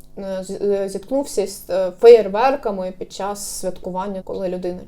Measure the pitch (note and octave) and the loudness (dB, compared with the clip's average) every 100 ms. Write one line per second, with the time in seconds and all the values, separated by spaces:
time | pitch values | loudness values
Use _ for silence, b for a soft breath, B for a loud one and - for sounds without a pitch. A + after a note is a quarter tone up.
0 | - - G3 F#3+ F#3 G3 G3+ G3 F#3+ F#3+ | -18 -14 -8 -8 -8 -4 -2 0 -2 -6
1 | - C4+ C#4 - G#3 - - F3+ F#3 F3+ | -4 -4 -2 -4 -4 -8 -4 -2 -2 8
2 | A#3 A#3 G3 G3+ C4 C#4 A3+ G3 F#3 F#3+ | 10 10 8 0 0 0 -4 -6 -8 -10
3 | F3 - G3 G3+ - - F#3 F3+ F#3+ F#3 | -14 -8 -8 -8 -10 -8 -8 -8 -8 -6
4 | G3+ F#3+ - - F#3+ F3+ F#3 F3+ | -6 -8 -10 -6 -6 -4 -6 -8